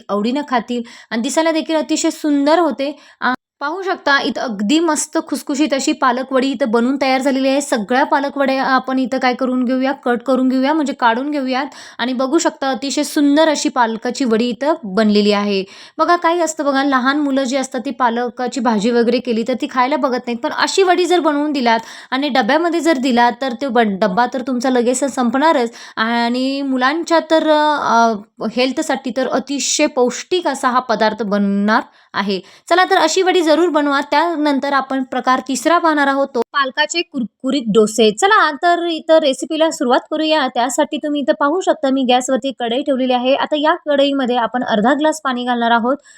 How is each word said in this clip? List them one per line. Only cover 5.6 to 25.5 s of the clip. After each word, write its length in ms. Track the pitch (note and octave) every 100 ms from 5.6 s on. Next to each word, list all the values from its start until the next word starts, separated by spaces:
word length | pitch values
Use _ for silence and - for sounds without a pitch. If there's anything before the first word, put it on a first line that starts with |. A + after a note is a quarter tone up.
| D#4
अशी 180 | C#4 D4
पालक 420 | D4+ C4 A#3+ C4
वडी 180 | C4 C4+
इथं 200 | B3+ C4+
बनवून 260 | A#3 A#3+ C4+
तयार 200 | C4+ C4
झालेली 260 | C4 C4+ C4+
आहे. 140 | C4+
सगळ्या 420 | C#4 B3 F#3+ B3
पालक 340 | B3+ D4 C#4 C#4
वड्या 260 | C4+ C4+
आपण 360 | A3+ C4 C4 C4
इथं 200 | C4 C4
काय 140 | B3+
करून 320 | B3 B3+ B3+ B3
घेऊया, 260 | C4 C4
कट 300 | C#4+ B3 A#3+
करून 280 | A#3+ B3+ C4
घेऊया, 240 | C4 C4
म्हणजे 200 | D#4+ C#4
काढून 380 | C4+ A#3+ A#3 C#4+
घेऊयात 340 | D4 C4 B3+ C#4 - - -
आणि 160 | B3+
बघू 240 | B3+ C4 D#4+
शकता 320 | D#4 D4+ C4+
अतिशय 340 | C4 C#4 C4+
सुंदर 460 | D4 D#4+ C#4+ C#4+ D#4+
अशी 200 | D4 D4
पालकाची 560 | C4 A3+ A3+ B3 - C4
वडी 240 | G#3+ B3
इथं 240 | A#3 C#4 E4
बनलेली 480 | G#3 F#3 G#3+ G#3 G#3
आहे. 320 | G3+ G3+ G3 F#3+ - - -
बघा 180 | D#4+ F4
काही 260 | E4+ F4
असतं 240 | D#4+ D#4+ C#4+
बघा, 180 | C4+
लहान 360 | C#4+ C4 B3 D4
मुलं 240 | C#4+ C4+
जी 140 | C4+ C4+
असतात 240 | B3+ C4 B3
ती 60 |
पालकाची 680 | A#3 B3 A3+ B3 - B3 C4+
भाजी 320 | A#3+ G#3+ G#3+
वगैरे 280 | A#3+ A#3 B3
केली 240 | - A3+ A#3
तर 60 |
ती 140 | B3+ D4+
खायला 240 | C4 B3+ D4
बघत 240 | C4+ A#3+ A#3+
नाहीत, 100 | A#3
पण 120 | D4+
अशी 340 | - D4 -
वडी 220 | F#4 F4 F4
जर 140 | F4+
बनवून 320 | D#4 D4 D4+
दिलात 280 | C#4+ A#3 A3+ - - -
आणि 180 | C4 D4
डब्यामध्ये 500 | B3+ A#3 D4+ E4+ E4
जर 180 | D4+ C4+
दिलात 340 | C4+ A#3+ A#3+ A#3+
तर 100 | C4+
तो 180 | A#3 C#4
ब-, 100 | A#3
डब्बा 460 | A3 F#3+ G#3+ F#3 A#3+
तर 80 | C4
तुमचा 280 | C4 B3 C4+
लगेच 340 | B3+ A#3+ B3+
संपणारच 680 | C#4+ C4+ A#3+ C4 D#4